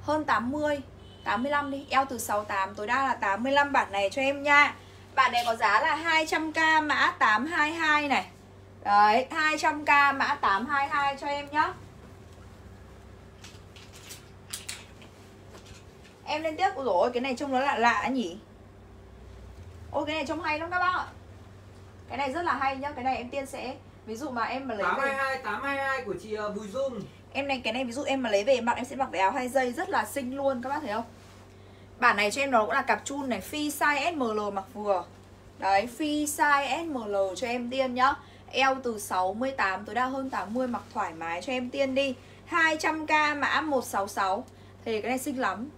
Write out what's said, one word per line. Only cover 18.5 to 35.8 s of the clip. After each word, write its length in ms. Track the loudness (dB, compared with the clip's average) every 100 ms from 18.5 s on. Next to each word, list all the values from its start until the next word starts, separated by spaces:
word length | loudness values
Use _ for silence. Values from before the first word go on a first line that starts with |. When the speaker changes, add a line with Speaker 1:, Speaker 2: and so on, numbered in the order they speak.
| -20 -20 -20 -20 -20 -20 -20 -20 -18 -18 -18 -18 -18 -6
Speaker 1:
Ôi, 140 | -4 -2
cái 80 | -2
này 100 | -4
trông 160 | -4
hay 180 | -2 -4
lắm 120 | -2
các 80 | 0
bác 140 | 2
ạ. 120 | 0 -4 -12 -20 -20 -20 -20 -20 -20 -20 -20 -12
Cái 80 | -4
này 140 | -4
rất 100 | -2
là 120 | -2
hay 220 | 0 0 -2
nhá. 160 | -6
Cái 120 | -4
này 140 | -2 -2
em 120 | -4
Tiên 160 | -8 -8
sẽ, 300 | -8 -10 -10 -16 -20 -12
ví 100 | -8
dụ 140 | -6
mà 140 | -4
em 240 | -2 -4 -4
mà 80 | -2
lấy 80 |
về 60 | 0
Speaker 2:
Tám 100 | 0
hai 160 | 0 0
hai, 220 | -2 -2
tám 240 | -4 -4
hai 140 | -4 -2
hai 240 | -2 -2
của 120 | -4 -8
chị, 100 | -6
ờ, 160 | -6 -4
Bùi 180 | -6 -8
Dung. 340 | -4 -4 -4 -12 -16 -10
Speaker 1:
Em 140 | -6 -4
này, 140 | -2
cái 100 | -2
này 120 | -4 -4
ví 60 |
dụ 120 | -4
em 200 | -2 0
mà 60 | 2
lấy 140 | 2
về 180 | 4 4
mặc, 160 | 4 -2
em 80 | -4
sẽ 100 | -4
mặc 160 | -4
với 80 | 2
áo 120 | 2
hai 180 | 2 0
dây 240 | 2 0
rất 160 | -2 -2
là 160 | 0 0
xinh 300 | -4 -6 0
luôn, 260 | 0 0
các 60 | -2
bác 100 | -4
thấy 120 | -4
không? 100 | -6 -6 -14 -20 -20 -20 -20 -20 -20 -20 2
Bản 180 | 2 4
này 140 | 0
cho 100 | 0
em 100 | 2
nó 100 | 4
cũng 100 | 4
là 100 | 2
cặp 200 | 2 0 0
chun 240 | -6 -4
này, 120 | -4 -4
free 180 | -4 -4
size 420 | 0 2 2 0
S 40 | -2
M 40 |
L 200 | -2 0 -2
mặc 120 | -4 -8
vừa. 300 | -8 0 0 -2 -16 -20 -20 -20 -6
Đấy, 300 | 2 2